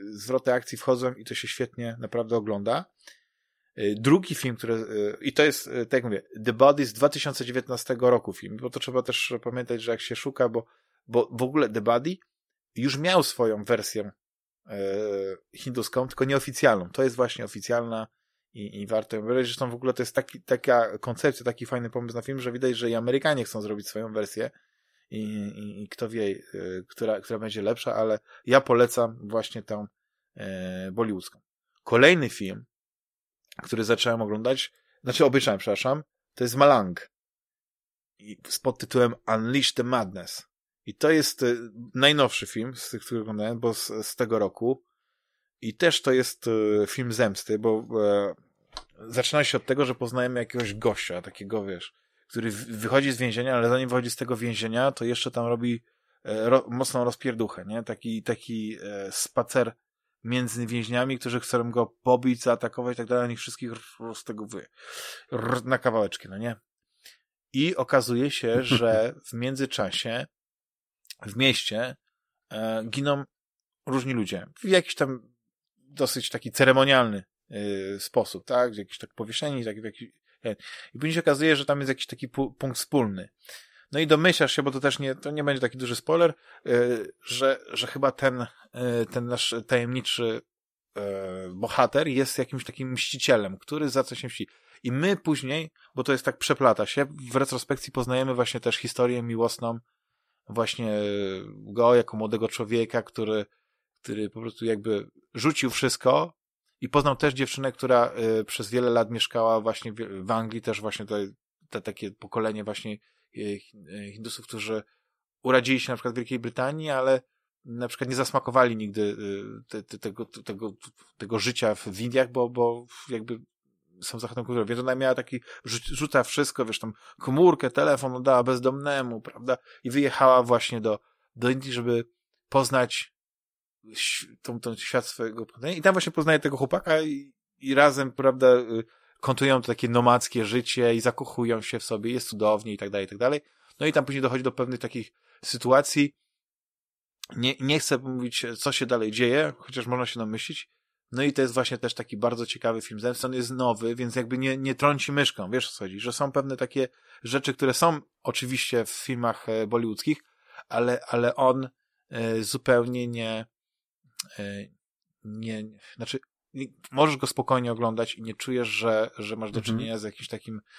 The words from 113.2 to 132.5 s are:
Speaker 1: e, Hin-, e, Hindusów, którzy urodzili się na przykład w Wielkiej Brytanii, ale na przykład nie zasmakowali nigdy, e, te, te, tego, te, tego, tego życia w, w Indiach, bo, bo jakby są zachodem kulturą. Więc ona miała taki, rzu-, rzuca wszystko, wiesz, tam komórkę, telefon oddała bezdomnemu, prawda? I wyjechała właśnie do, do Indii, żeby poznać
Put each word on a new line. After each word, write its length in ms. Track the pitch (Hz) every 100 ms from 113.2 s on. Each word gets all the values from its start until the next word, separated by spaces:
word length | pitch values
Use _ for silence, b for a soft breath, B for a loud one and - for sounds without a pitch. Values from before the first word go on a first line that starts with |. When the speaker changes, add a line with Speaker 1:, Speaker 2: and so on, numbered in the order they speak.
| _ -
Speaker 1:
e, 40 | 104 101
Hin-, 500 | - 104 78 101 101
e, 40 |
Hindusów, 340 | 101 113 - -
którzy 360 | 113 104 110 - _ _ _ _ _
urodzili 380 | 127 127 123 131
się 120 | 131
na 40 | 120
przykład 180 | 123
w 20 | 120
Wielkiej 220 | 117 127
Brytanii, 520 | 120 120 131 156 156
ale 320 | 135 131 131 - _ _ _
na 240 | - 117 120
przykład 220 | - 131
nie 60 | 127
zasmakowali 600 | 131 139 131 127 123 110
nigdy, 400 | 107 104 104 107
e, 440 | 104 98 107 110 117
te, 140 | 110
te, 160 | - 104
tego, 260 | 107 98
te, 180 | 113 -
tego, 300 | 104 98 107 95 - _ _ _
tego 200 | 104 110
życia 360 | 113 120 113
w, 100 | 104 107
w 120 | 95
Indiach, 300 | 120 131 123
bo, 160 | 127 120
bo 380 | 123 120 117 123 - -
jakby 320 | 117 113 117 - _ _ _ _ 90
są 160 | - 113
zachodem 260 | 117 123
kulturą. 220 | 113 120 107
Więc 140 | 120
ona 140 | 127
miała 200 | 127 131
taki, 260 | 127 123 127 B B
rzu-, 300 | 120 117 -
rzuca 280 | - 147 139
wszystko, 400 | 120 - 143 -
wiesz, 140 | 113 110
tam 140 | 113 B B B
komórkę, 500 | - 139 180 156 131
telefon 440 | 139 151 135 131
oddała 280 | 127 131 127
bezdomnemu, 800 | 123 127 127 135 143 139 127 113
prawda? 380 | - - 123 127 b b
I 60 | 127
wyjechała 520 | 131 139 - 131 127
właśnie 380 | 120 120 - 120
do, 180 | 110 104 _ _ _ 120
do 140 | 120
Indii, 220 | 131 135
żeby 320 | 123 120 117 117 _ _ _
poznać 680 | _